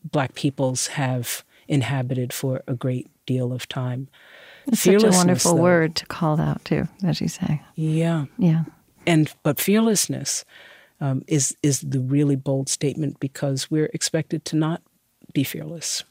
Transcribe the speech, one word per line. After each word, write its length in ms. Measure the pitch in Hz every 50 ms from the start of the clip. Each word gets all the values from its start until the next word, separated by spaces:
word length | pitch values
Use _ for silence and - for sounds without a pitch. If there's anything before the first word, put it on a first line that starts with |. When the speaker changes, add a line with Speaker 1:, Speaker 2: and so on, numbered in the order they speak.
| _
Speaker 1:
Black 320 | 160 - 151 135 120 -
peoples 520 | - - 147 135 - 139 131 131 123 -
have 580 | - - - 139 127 127 127 120 - - - - _ _ _ _
inhabited 640 | - - 143 123 107 143 135 131 127 135 127 123 123 -
for 300 | - - 135 131 - -
a 60 | - 135
great 360 | 120 - 135 127 123 - - _ _ _
deal 260 | - 127 127 127 123 127
of 160 | 123 - _
time. 400 | - 139 127 127 123 127 139 - _ - - - - - - - - - -
Speaker 2:
It's 140 | - 233 -
such 140 | - 180 190
a 40 | 208
Speaker 1:
Fearlessness, 160 | 220 214 185 185
Speaker 2:
wonderful 380 | 180 175 180 - - 170 170
Speaker 1:
though. 60 | 165 165
Speaker 2:
word 320 | 175 180 175 160 156 160
to 100 | - -
call 340 | _ - - 170 156 151 156
out, 240 | 156 151 143 - -
too, 240 | - 165 147 - - - _ 190
as 160 | 175 151 -
you 80 | - 165
say. 320 | - - 185 180 151 147 - - _
Speaker 1:
Yeah. 500 | - 160 156 156 160 165 165 165 160 143 135 _ -
Speaker 2:
Yeah. 260 | - 170 160 165 160 - - _ _ _ _ _ - -
Speaker 1:
And, 240 | 170 156 151 147 - _ _
but 160 | 156 139 -
fearlessness, 840 | - - 196 214 226 226 214 - - - 139 131 135 - - - - _ - - - - - - _ _ _ _
um, 220 | 151 139 131 135 -
is, 300 | - 160 151 135 - - _ -
is 180 | 147 135 -
the 180 | - 139 131 135
really 360 | 127 127 139 143 147 143 143
bold 320 | 135 135 143 135 135 139 -
statement 500 | - - - 143 - - 156 139 - _
because 500 | - 139 _ - - 143 139 131 - -
we're 200 | 165 156 151 - -
expected 500 | 165 - - - 165 151 _ - 156 _
to 120 | - -
not 260 | 156 156 156 165 - _ _ _ _ _ _ _ _ - _ -
be 100 | 151 135
fearless. 600 | - - - 156 156 170 165 - - - - - _